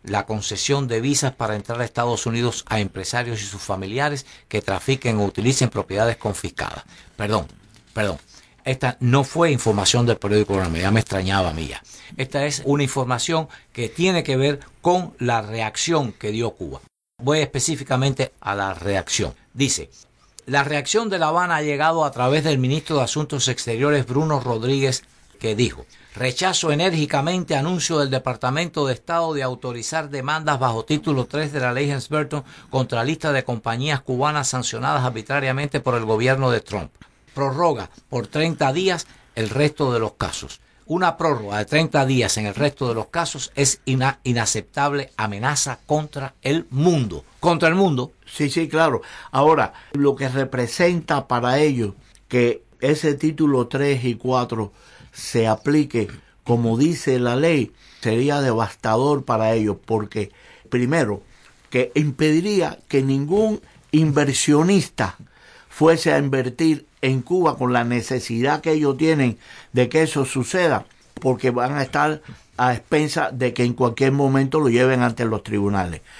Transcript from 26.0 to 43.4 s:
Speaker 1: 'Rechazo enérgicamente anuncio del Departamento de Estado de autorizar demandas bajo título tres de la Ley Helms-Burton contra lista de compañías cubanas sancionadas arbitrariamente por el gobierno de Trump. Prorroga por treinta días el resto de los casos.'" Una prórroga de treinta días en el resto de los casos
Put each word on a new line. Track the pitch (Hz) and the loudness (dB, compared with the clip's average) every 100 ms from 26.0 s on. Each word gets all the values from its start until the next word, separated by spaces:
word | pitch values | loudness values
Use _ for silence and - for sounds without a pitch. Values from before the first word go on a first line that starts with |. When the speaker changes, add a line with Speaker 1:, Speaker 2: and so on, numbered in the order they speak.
| - - | -18 -6
Speaker 1:
'Rechazo | 127 127 185 - 165 | -4 -2 -2 0 0
enérgicamente | 147 185 160 143 143 156 185 175 147 | 0 0 0 0 0 0 -2 -2 -2
anuncio | 156 180 - 156 | 0 -2 0 0
del | 139 | 0
Departamento | 131 127 117 127 143 170 160 135 | -2 -4 -4 -2 -2 -4 -2 -2
de | 120 | -4
Estado | - 170 165 143 | -2 -2 0 -2
de | |
autorizar | 131 123 127 120 110 160 147 | -4 -4 -8 -8 -6 -6 -6
demandas | 139 135 156 151 135 | -6 -4 -2 -2 0
bajo | 127 113 - | 0 0 0
título | 151 165 139 - | -2 0 0 0
tres | 147 151 | -4 -4
de | 143 | -2
la | 123 | -2
Ley | 123 143 | 0 -2
Helms-Burton | 139 - 151 139 147 - - - | -2 -4 -4 -4 -6 -10 -18 -4
contra | 135 123 117 | -2 0 0
lista | 120 160 156 | -2 -2 -2
de | 139 | -2
compañías | 127 113 117 117 147 139 | -2 -4 -4 -4 -2 -4
cubanas | - 127 147 151 127 | -2 -2 0 -2 -2
sancionadas | 127 120 113 135 147 | -4 -4 -4 -2 0
arbitrariamente | 127 113 107 143 135 131 147 143 | 0 -4 -4 -2 -2 -2 -2 -2
por | 131 | 0
el | 120 110 | 0 0
gobierno | 110 123 135 131 | 2 2 2 2
de | 113 | 0
Trump. | - 101 80 - - _ _ | -2 -8 -8 -14 -20 _ _
Prorroga | 135 139 135 170 120 92 - - | -4 -2 0 0 0 -6 -16 -8
por | 123 107 | -6 -4
treinta | 151 165 147 139 | -2 -2 0 0
días | 160 190 170 - - _ - | 0 0 -2 -6 -18 _ -6
el | 110 | -2
resto | 131 147 147 139 | 0 0 0 0
de | 120 | 0
los | 110 | -2
casos.'" | - 82 - - - _ _ - | -4 -6 -6 -12 -16 _ _ -6
Una | 170 180 - | 0 0 0
prórroga | 165 123 101 104 | 0 0 -2 -4
de | 104 | 0
treinta | 151 156 147 131 | 0 2 2 2
días | 131 104 - | 2 2 0
en | 104 | -4
el | |
resto | - 147 - 127 | 0 -2 0 -4
de | |
los | 113 107 | -4 -4
casos | 170 165 139 | -4 -4 -6